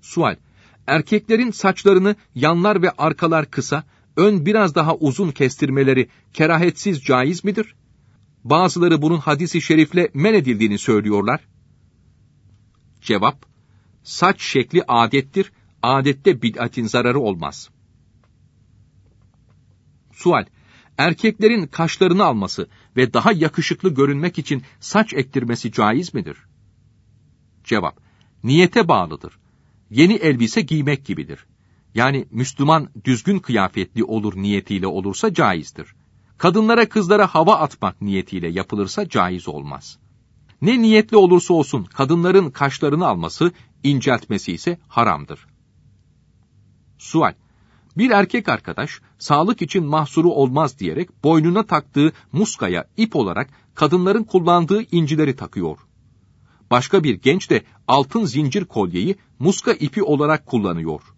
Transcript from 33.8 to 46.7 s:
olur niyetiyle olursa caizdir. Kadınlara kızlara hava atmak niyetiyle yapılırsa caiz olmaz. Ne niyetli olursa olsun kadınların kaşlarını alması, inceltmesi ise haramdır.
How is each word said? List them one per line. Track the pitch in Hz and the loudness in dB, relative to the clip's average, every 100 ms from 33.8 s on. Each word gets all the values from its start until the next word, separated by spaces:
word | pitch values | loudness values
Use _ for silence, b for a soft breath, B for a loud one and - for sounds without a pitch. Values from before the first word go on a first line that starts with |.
| 92 113 | -8 -6
olur | 107 110 104 95 | -4 -4 -6 -6
niyetiyle | 101 101 95 98 92 | -2 -4 -4 -6 -4
olursa | 90 95 95 226 | -4 -6 -4 -4
caizdir. | 180 131 87 76 - 78 _ _ _ _ _ | 0 0 -2 -6 -18 -20 _ _ _ _ _
Kadınlara | 170 185 220 233 226 | 0 2 2 2 2
kızlara | 220 180 202 190 | 0 0 2 2
hava | 165 160 196 | 2 2 2
atmak | 151 - 98 - | 0 -4 -8 -6
niyetiyle | 101 98 90 95 82 | -6 -4 -6 -8 -6
yapılırsa | 87 92 104 98 - 196 | -6 -6 -4 -6 -4 -4
caiz | 117 90 90 85 | -2 -2 -2 -10
olmaz. | 73 73 69 - - _ _ _ _ _ _ | -12 -12 -16 -20 -20 _ _ _ _ _ _
Ne | 160 254 | 0 2
niyetli | 226 214 214 220 | 6 4 6 6
olursa | 190 180 - | 6 6 4
olsun | 170 139 135 | 0 0 -4
kadınların | 87 - 135 170 175 190 170 | -8 -4 0 0 4 2 2
kaşlarını | - 139 135 151 151 175 | -2 -4 -2 -2 0 0
alması, | 98 82 - 170 b b _ | -2 -4 -2 -4 b b _
inceltmesi | 139 143 127 120 - 101 - | -2 0 0 -2 -2 -8 -6
ise | 85 - 175 _ | -6 -6 -8 _
haramdır. | - 117 78 73 76 _ _ _ _ _ _ _ _ _ _ _ _ _ | -2 0 0 -6 -18 _ _ _ _ _ _ _ _ _ _ _ _ _